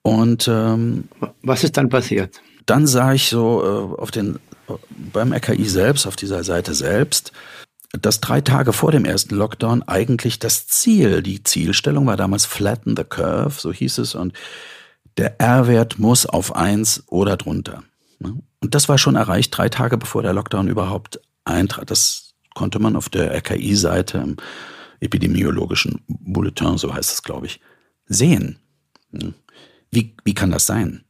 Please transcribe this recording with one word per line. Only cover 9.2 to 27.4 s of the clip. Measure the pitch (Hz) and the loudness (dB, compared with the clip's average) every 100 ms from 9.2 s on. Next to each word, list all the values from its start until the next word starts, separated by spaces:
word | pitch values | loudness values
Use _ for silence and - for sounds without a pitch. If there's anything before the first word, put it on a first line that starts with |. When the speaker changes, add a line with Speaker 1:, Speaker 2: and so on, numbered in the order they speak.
| - | -2
Speaker 1:
Lockdown | 101 107 - 113 120 | -2 -4 -2 0 0
eigentlich | - 95 113 120 123 - | 0 -2 0 0 0 -2
das | 113 - - | -2 -2 0
Ziel, | - - 220 123 87 | 0 4 6 6 4
die | 87 98 | 0 -4
Zielstellung | - - 85 - 143 147 135 | -2 0 0 0 0 2 2
war | 98 | 2
damals | 95 101 - | 0 0 -2
Flatten | - 101 113 113 107 | 0 -2 -2 -2 -4
the | |
Curve, | - - 85 95 143 143 | -4 -4 -2 0 -2 -4
so | 85 | -8
hieß | 90 131 - | -4 -4 -2
es, | 117 | -4
und | - 92 - - - - - - _ _ - | -4 -6 -8 -18 -18 -20 -20 -20 _ _ -4
der | - - | -4 0
R-Wert | 117 127 120 117 113 - | 4 4 6 4 4 2
muss | 107 120 | 4 4
auf | - 85 95 | 2 -2 -2
eins | - 87 104 110 - - | -2 0 2 0 -4 -4
oder | 90 101 95 | 0 0 0
drunter, | - 80 - - - _ _ _ | -2 -6 -6 -14 -18 _ _ _
ne? | 90 120 - _ | -10 -10 -14 _
Und | - 143 | -2 0
das | - | 4
war | 139 | 4
schon | - 131 | 4 2
erreicht, | 110 92 - | 2 0 0
drei | - 101 | 0 -2
Tage | 120 123 120 | 0 0 0
bevor | - 113 | -2 -4
der | 107 | 0
Lockdown | 95 101 101 95 | -2 -2 -2 0
überhaupt | 104 95 101 - - _ _ | 0 -2 -4 -8 -18 _ _
eintrat. | - 85 98 - - | -4 0 0 -2 -4
Das | 107 - - - _ _ | 0 0 -2 -12 _ _
konnte | - 98 98 | -6 -4 0
man | 110 | 0
auf | - - | 0 -2
der | 92 80 | -2 -2
R-K-I-Seite | - - 90 - 98 85 87 95 - | -2 -4 -4 0 2 2 0 -2 -4
im | 69 73 - - - - - _ | -4 -8 -12 -18 -18 -20 -20 _
epidemiologischen | - - - 90 95 - - - - - _ | -2 0 2 2 0 0 -2 -2 -2 -4 _
Bulletin, | - - 90 - - - 87 | -10 -4 -2 -2 -2 -2 0
so | 80 | -2
heißt | - - | -4 -4
es, | - | -6
glaub | - - | -8 -10